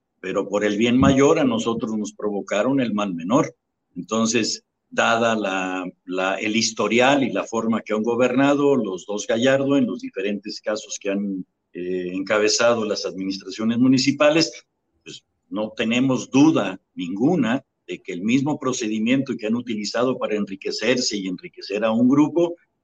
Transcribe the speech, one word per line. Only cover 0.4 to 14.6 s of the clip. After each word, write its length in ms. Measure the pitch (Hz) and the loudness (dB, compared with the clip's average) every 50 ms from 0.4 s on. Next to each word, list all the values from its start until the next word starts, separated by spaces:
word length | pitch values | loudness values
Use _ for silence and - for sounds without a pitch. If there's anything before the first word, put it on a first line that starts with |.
| 95 95 | -2 0
por 140 | 98 104 104 | -2 0 0
el 140 | 104 101 101 | 0 0 2
bien 220 | 117 120 120 131 | 2 2 4 4
mayor 380 | 135 135 127 131 139 143 165 160 | 6 6 6 6 6 4 4 4
a 60 | 147 | 2
nosotros 520 | 123 113 110 113 120 113 113 123 110 110 | 0 0 0 -2 -2 -2 -2 -4 -4 -4
nos 180 | 107 104 98 - | -6 -6 -6 -8
provocaron 680 | - 104 104 101 98 95 - 104 104 107 127 139 135 | -6 -6 -6 -4 -6 -6 -4 -2 -2 0 0 0 0
el 160 | 123 110 101 | 0 0 -2
mal 180 | 104 104 98 87 | -2 -2 -2 -4
menor. 420 | 85 82 92 120 151 - - - _ _ _ _ _ _ _ - | -6 -4 0 2 2 0 0 -6 _ _ _ _ _ _ _ -14
Entonces, 680 | 87 - - 110 113 113 113 113 120 107 - - - _ _ _ _ _ _ | -14 -8 -4 -2 0 0 2 2 0 0 0 -4 -8 _ _ _ _ _ _
dada 460 | - 120 113 113 117 113 117 113 113 | -2 0 2 2 4 4 2 2 2
la, 520 | 107 101 95 95 95 92 92 92 92 92 92 - _ _ | 0 -2 -2 -2 -2 -4 -4 -4 -6 -6 -8 -10 _ _
la, 300 | 92 90 92 92 95 95 | -8 -4 -2 0 0 0
el 200 | - 117 107 107 | -2 -2 -2 0
historial 680 | 113 113 - - - 107 104 110 120 123 135 143 143 127 | 0 0 -2 -2 -2 -2 2 4 4 4 6 4 4 2
y 80 | 101 | 0
la 120 | 90 104 98 | -2 -4 -6
forma 380 | - 113 113 113 113 120 - | -4 -4 -4 -2 0 -2 -2
que 120 | - - 110 | -2 -2 -4
han 80 | 110 | -2
gobernado 720 | 107 120 120 117 127 120 120 131 139 143 147 143 143 143 139 | 0 -2 0 2 2 2 2 2 2 2 2 2 4 2 2
los 300 | 123 107 98 92 90 - | 2 0 -2 -6 -8 -8
dos 220 | - 101 104 - - | -8 -8 -6 -2 -2
Gallardo 500 | 113 113 123 135 135 139 135 139 139 139 | -2 2 2 2 2 2 2 2 2 2
en 80 | 123 | 2
los 160 | 104 92 - | 0 -2 -6
diferentes 580 | 131 131 - 95 95 104 104 95 - 104 104 - | -10 -10 -8 -6 -4 -4 -4 -4 -6 -10 -12 -10
casos 380 | - 113 107 107 - - - - | -6 -4 -6 -6 -6 -10 -14 -8
que 120 | - 98 | -6 -4
han, 340 | 98 101 101 101 98 92 92 _ _ _ _ _ | -4 -2 -2 -4 -6 -6 -8 _ _ _ _ _
eh, 380 | - 87 90 90 92 92 90 90 90 | -12 -10 -8 -4 -4 -4 -4 -4 -6
encabezado 720 | 95 95 98 110 104 104 107 107 - 120 120 120 113 107 | -6 -4 0 0 2 2 2 2 2 2 2 2 2 0
las 220 | 104 98 - - | -2 -4 -4 -4
administraciones 720 | 92 87 95 95 95 95 98 95 95 - 107 110 113 117 117 | -8 -8 -6 -6 -6 -6 -8 -10 -12 -8 -4 -2 0 2 4
municipales, 880 | 127 131 135 127 127 139 - - 151 151 156 165 160 - - - | 4 4 4 4 4 2 2 4 4 4 6 4 2 0 -2 -12